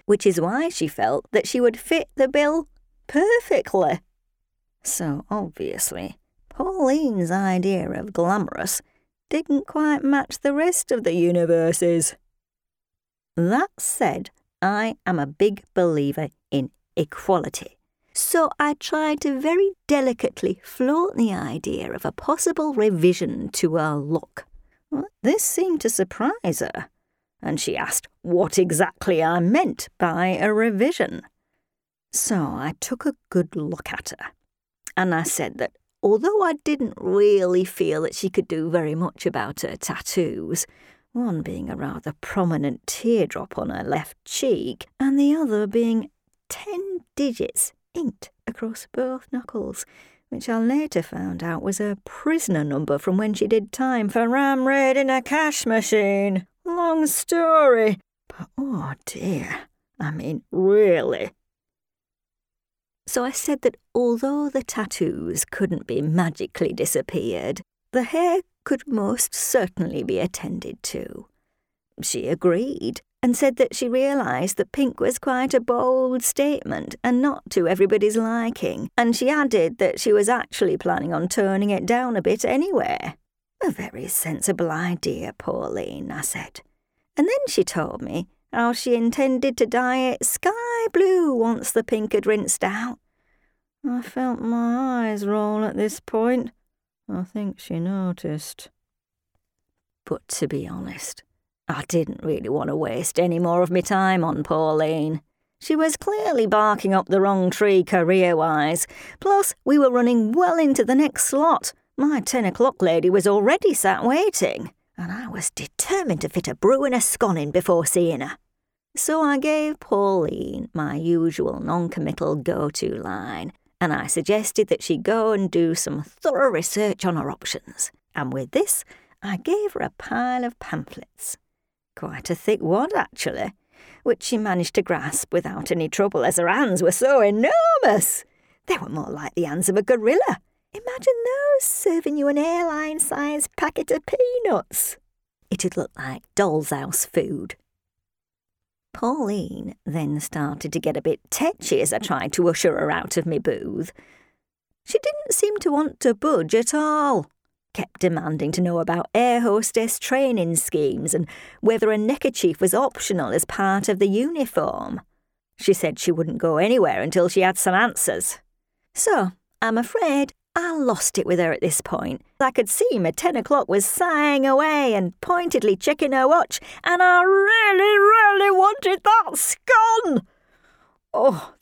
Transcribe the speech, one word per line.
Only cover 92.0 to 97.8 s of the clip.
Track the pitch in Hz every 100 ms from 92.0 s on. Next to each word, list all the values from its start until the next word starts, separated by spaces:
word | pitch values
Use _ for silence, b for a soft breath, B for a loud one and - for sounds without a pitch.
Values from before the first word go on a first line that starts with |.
| 214
had | 214 196
rinsed | 214 - -
out. | 185 208 233 240 _ _ _ _ _ _ _ _ 285
I | 247
felt | 240 - 254 240
my | 220 233 233 240 262 254 226
eyes | 208 202
roll | 214 208 214 214
at | -
this | 208 208
point. | - 220 226 254 240 _ _ _ _ _ -
I | 190
think | 180 214 202 -
she | - 165